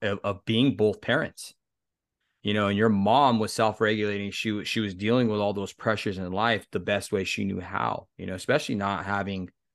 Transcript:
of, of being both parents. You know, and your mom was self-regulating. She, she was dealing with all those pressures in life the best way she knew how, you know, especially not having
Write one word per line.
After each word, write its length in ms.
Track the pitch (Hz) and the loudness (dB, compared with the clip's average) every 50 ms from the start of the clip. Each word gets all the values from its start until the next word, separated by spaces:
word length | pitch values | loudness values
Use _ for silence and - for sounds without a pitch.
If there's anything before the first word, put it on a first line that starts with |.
| - | -4
of, 160 | 101 101 98 - | -4 -2 -2 -4
of 220 | 101 101 92 - | -6 -6 -6 -4
being 300 | - 113 113 127 139 123 95 | 0 2 4 4 4 4 4
both 240 | 107 107 98 - | 2 2 2 0
parents. 540 | - - 120 151 - - - - - - - _ _ _ _ _ _ _ _ _ _ _ _ _ _ _ _ _ - | -2 -2 0 0 -2 -4 -8 -14 -18 -18 -20 _ _ _ _ _ _ _ _ _ _ _ _ _ _ _ _ _ -4
You 120 | 104 104 | 0 0
know, 140 | 107 104 101 | 2 2 2
and 80 | 101 101 | 2 4
your 120 | 110 113 | 4 4
mom 480 | 107 98 98 101 113 135 147 131 117 110 | 4 4 4 4 4 6 6 4 4 2
was 160 | 107 101 - | 0 -2 0
self-regulating. 800 | - 113 110 107 - 110 107 110 107 104 104 101 101 101 101 | 2 2 2 2 2 2 2 2 2 0 -2 -2 -2 -4 -6
She, 320 | 95 - - 113 107 104 107 | -6 -4 -2 -2 -2 -2 -4
she 160 | - - 120 | -4 -2 -2
was 160 | 110 101 92 | -2 -2 -4
dealing 320 | 90 101 107 117 127 123 113 | -2 0 2 2 4 4 2
with 120 | 107 104 | 2 0
all 140 | 104 101 101 | 0 0 0
those 200 | 98 98 92 - | -2 -4 -8 -8
pressures 440 | - - 120 110 104 - 110 95 92 | -6 -2 -2 -2 0 -2 -4 -4 -4
in 140 | 95 90 | -6 -4
life 340 | 92 98 107 117 113 101 - _ | -2 0 2 2 2 0 -2 _
the 80 | - 101 | -6 -6
best 320 | 90 - 101 101 - - | -2 0 -2 -2 -2 -2
way 120 | - 98 95 | -2 -2 -2
she 220 | - - - 101 | -2 -2 -2 -2
knew 140 | 98 98 92 | -2 -4 -4
how, 480 | 90 - 98 - 113 117 - - - _ _ - | -6 -6 -6 -4 -2 -2 -4 -4 -8 _ _ -12
you 80 | 92 | -10
know, 80 | 92 92 | -8 -8
especially 400 | 92 - - 123 151 - - 131 | -6 -2 0 0 0 0 0 -2
not 320 | 104 101 101 101 90 82 | -2 0 0 -2 -2 -2
having 460 | 95 101 101 98 98 98 95 92 87 - _ _ _ | -2 -2 -2 -2 -4 -4 -6 -6 -10 -12 _ _ _